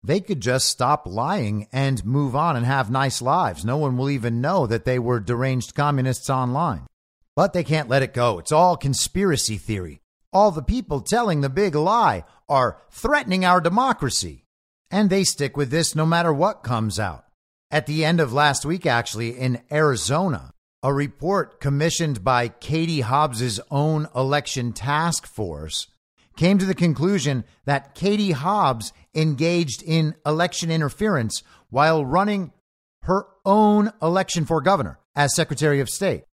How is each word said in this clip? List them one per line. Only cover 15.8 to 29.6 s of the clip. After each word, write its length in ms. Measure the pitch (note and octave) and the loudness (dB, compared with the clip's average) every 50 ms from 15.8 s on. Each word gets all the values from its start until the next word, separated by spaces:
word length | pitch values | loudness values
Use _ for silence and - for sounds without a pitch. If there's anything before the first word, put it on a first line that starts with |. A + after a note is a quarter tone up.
| D#3+ - - | 0 0 0
no 100 | D#3 D#3 | 0 0
matter 280 | D#3+ E3 E3+ F3 E3 D3+ | 2 2 2 2 2 2
what 300 | C#3 E3+ G#3 G#3+ - - | 2 0 0 -2 -4 -6
comes 360 | A#2 B2+ A2+ A2 G#2+ G2 - | -4 -2 -2 -2 -2 -2 -4
out. 260 | G#2+ F#2 D#2 - - _ _ _ _ _ _ _ _ _ | -4 -4 -6 -10 -16 _ _ _ _ _ _ _ _ _
At 140 | - D#3 D3+ | -4 -4 -2
the 180 | D3 D3+ D#3 D#3 | -2 -2 -2 0
end 160 | D#3 E3+ E3+ | 2 2 2
of 140 | D#3 B2 A2+ | 0 0 2
last 320 | C#3+ D3 D3 C3+ - - | 2 2 2 2 0 -2
week, 200 | C#3+ E3+ F#3 - | -4 -4 -2 0
actually, 520 | D#3+ A#2+ A#2 A2+ - - G#2+ A#2 A#2 A#2+ | 0 0 0 0 -2 -6 -6 -6 -6 -6
in 240 | B2+ C3 B2+ B2 A#2+ _ _ | -2 -2 -2 -2 -2 _ _
Arizona, 840 | D3+ D3+ D#3 D3 C3 G#2 - - C3+ D#3 F#3+ F#3+ C3+ D#2+ C2 B1+ - _ _ _ _ _ | 0 2 2 2 2 0 -2 -2 0 0 0 0 -2 -4 -8 -14 -20 _ _ _ _ _
a 120 | - C3 C#3 | -2 -2 0
report 680 | C#3 C#3+ C#3 - _ C#3 F3 G3 F#3+ D3 - - _ | 0 -2 -4 -6 _ -4 0 0 0 -2 -4 -10 _
commissioned 640 | - C#3+ C#3 C#3 D#3 E3 D#3+ - E3+ D3+ C#3 G#2+ F2+ | -2 -2 0 0 0 0 0 -2 -2 -2 -4 -2 0
by 240 | C3+ B2+ B2 A#2+ | 2 2 2 0
Katie 540 | A#2 - _ - - D3 D#3+ E3 E3 E3 D3 | -2 -6 _ -8 -4 -2 0 0 0 0 -2
Hobbs's 580 | A#2+ G#2+ B2+ C#3+ D3+ D3+ A#2+ A2 B2 B2 G#2+ G2+ - _ | -2 0 0 0 0 0 -2 -4 -4 -4 -4 -6 -8 _
own 380 | D3 C#3 D3 D#3 D#3 D#3 D3+ - - | -2 0 0 2 0 -2 -2 -4 -2
election 580 | B2 C3 C3 C#3+ D3 C#3+ - - C3+ A#2+ A#2+ G#2+ | -2 0 0 0 -2 -2 -4 -6 -4 -4 -4 -6
task 520 | - G#2 C#3 C#3+ D3+ E3 E3+ D#3+ - - | -2 0 0 2 2 0 0 -2 -4 -8
force 640 | - - - A2 F2 D#2 D2 D#2 D#2+ - - - _ _ _ _ _ _ _ _ _ _ | -12 -10 -8 -6 -6 -6 -8 -8 -8 -8 -8 -8 _ _ _ _ _ _ _ _ _ _
came 220 | - D#3 F3+ G3+ | 0 2 4 4
to 80 | G3 F#3+ | 2 2
the 100 | F#3+ F#3 | 0 0
conclusion 680 | - F3 E3+ D3 A#2+ D3 F#3 G3+ F#3+ B2+ D3 C3+ B2 G#2+ - _ _ _ | 0 2 0 2 2 0 0 0 0 0 0 -2 -2 -4 -8 _ _ _
that 300 | C3+ C#3+ C#3 - - _ | -2 -2 -2 -4 -8 _
Katie 360 | - - G3+ G#3 G#3 G#3 G3 | -4 -2 0 0 0 0 0
Hobbs 600 | E3 B2 C#3 F3+ G#3 G#3 F#3 C#3 B2+ A2+ G#2 - - _ - _ _ | -2 -2 0 -2 0 2 2 0 0 -2 -6 -12 -14 _ -20 _ _
engaged 680 | D#3+ D#3 D#3+ D3 B2 D#3+ E3+ F3 F3 | 0 0 0 0 0 0 2 2 2